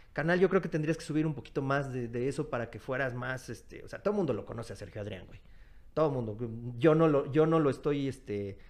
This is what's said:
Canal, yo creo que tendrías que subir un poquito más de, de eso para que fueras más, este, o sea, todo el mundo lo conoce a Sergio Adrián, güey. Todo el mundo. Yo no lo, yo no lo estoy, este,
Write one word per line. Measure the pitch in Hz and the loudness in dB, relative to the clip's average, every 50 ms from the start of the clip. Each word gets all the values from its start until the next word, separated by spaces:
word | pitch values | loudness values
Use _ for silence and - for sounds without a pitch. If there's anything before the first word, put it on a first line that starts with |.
| - - | -18 -10
Canal, | - 147 147 165 180 180 | -6 -2 2 2 4 4
yo | 190 180 | 4 4
creo | 190 185 | 4 2
que | 170 170 | 0 0
tendrías | - 156 151 156 160 160 | -2 -2 0 0 -2 -2
que | - | -2
subir | - 147 156 156 | -2 0 0 2
un | 160 143 | 0 -2
poquito | 127 - - - 147 | -4 -10 -6 -4 -4
más | 135 135 139 143 135 131 | 0 0 0 0 0 -2
de, | 127 127 120 117 | -4 -6 -6 -4
de | 117 120 123 139 | -4 -2 -2 -2
eso | 131 - - - | -2 -4 -4 -4
para | 131 120 117 113 | -2 -4 -4 -6
que | - 110 | -8 -12
fueras | - - 131 131 135 131 120 | -6 -4 -2 -2 -2 -2 -4
más, | 123 123 127 131 127 - - | -4 -6 -6 -6 -8 -8 -12
este, | 113 - - - - - - | -12 -14 -14 -16 -16 -16 -14
o | - | -12
sea, | - - | -12 -4
todo | - 196 | -2 0
el | 208 | 0
mundo | 202 180 131 | 2 2 0
lo | 113 98 - | 0 -2 -4
conoce | - 113 113 113 - | -8 -8 -8 -8 -10
a | 101 | -10
Sergio | - 104 101 - 110 | -12 -12 -12 -10 -8
Adrián, | 101 104 98 90 - - | -8 -8 -8 -10 -12 -16
güey. | - - - - - - - - - - - - - | -18 -20 -20 -20 -20 -20 -20 -20 -20 -20 -16 -6 0
Todo | 151 160 147 | 2 2 2
el | 139 | 2
mundo. | 127 117 107 104 110 123 113 113 113 117 123 120 117 | -2 -4 -4 -4 -6 -6 -6 -6 -8 -8 -8 -4 4
Yo | 135 160 156 | 6 6 8
no | 160 165 | 8 6
lo, | 160 143 139 139 139 | 6 6 4 2 2
yo | 131 156 156 | 4 4 4
no | 160 165 160 | 6 6 4
lo | 151 139 | 4 4
estoy, | 123 - - 151 147 147 139 135 | 2 0 0 0 0 0 0 -4
este, | 123 - - - 104 101 101 98 107 - - | -4 -6 -8 -6 -4 -4 -4 -6 -8 -12 -16